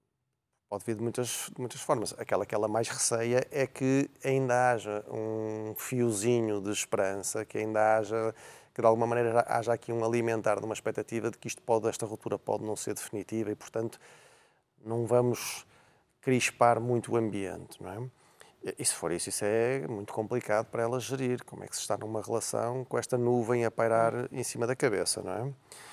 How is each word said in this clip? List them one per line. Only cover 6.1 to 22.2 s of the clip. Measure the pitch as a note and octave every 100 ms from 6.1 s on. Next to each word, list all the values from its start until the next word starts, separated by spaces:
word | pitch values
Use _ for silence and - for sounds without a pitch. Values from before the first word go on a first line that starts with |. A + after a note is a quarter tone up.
| G#2 A2+ A#2+ A2+ G#2
de | G2
esperança, | G2+ - G#2+ F#2+ G2 F#2+ A2 A2
que | A2
ainda | G#2+ G#2+ G#2+ A2
haja, | G2+ A2+ A2 - - - - -
que |
de | A2+
alguma | A2+ A#2
maneira | A#2+ A#2
já, | A#2 - A#2+
haja | A2+
aqui | A#2 -
um | A#2 A2+
alimentar | A#2+ A#2 A2+ G#2+ G#2
de | G#2+
uma | G#2+
expectativa | A2 G#2+ - A2+ A2+
de | -
que | A#2
isto | -
pode, | - A2+ A2
esta | - A2
ruptura | G#2+ A2 G2+
pode | - G#2+
não | G#2+ G#2
ser | -
definitiva | G#2 - G#2+ F#2 A2 G#2
e, | G#2+
portanto, | - A2+ A2+ - - - - - _ _ _ _ A2
não | A#2 A2+
vamos | B2 B2 A2+ - - - - _ _ _ _
crispar | - B2+ - - A#2+ A2+
muito | A#2+ A#2+ G#2+
o | A#2
ambiente, | A2+ G2 F#2+ F2 F2+ -
não | F#2+
é? | G2+ B2+ - _ _ - _
E, | - -
e | A#2+
se |
for | - -
isso, | E2+ -
isso | - G#2
é | A2+ A#2 C3+ D3+
muito | G#2+ G#2
complicado | - G#2+ B2 - G#2 A2+
para | A#2
ela | A#2 B2+
gerir. | A2+ C3 B2+ B2 -
Como | G2
é | F#2
que | -
se |
está | - G#2
numa | A2 A2